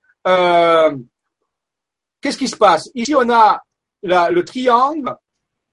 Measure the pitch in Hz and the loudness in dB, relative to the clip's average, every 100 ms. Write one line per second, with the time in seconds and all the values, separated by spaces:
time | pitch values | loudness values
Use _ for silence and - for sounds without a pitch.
0 | _ _ - 185 175 175 170 165 156 139 | _ _ -2 0 2 2 2 2 2 -2
1 | 123 _ _ _ _ _ _ _ _ _ | -12 _ _ _ _ _ _ _ _ _
2 | _ _ 285 - 262 - 202 196 - 247 | _ _ -8 -6 -8 0 2 2 -2 -8
3 | 233 294 240 240 214 220 - _ _ _ | -2 0 0 2 2 2 -6 _ _ _
4 | 170 180 170 170 170 254 254 240 269 320 | -2 0 0 -2 -4 -4 0 2 0 -2
5 | 247 - _ _ _ _ _ | -10 -12 _ _ _ _ _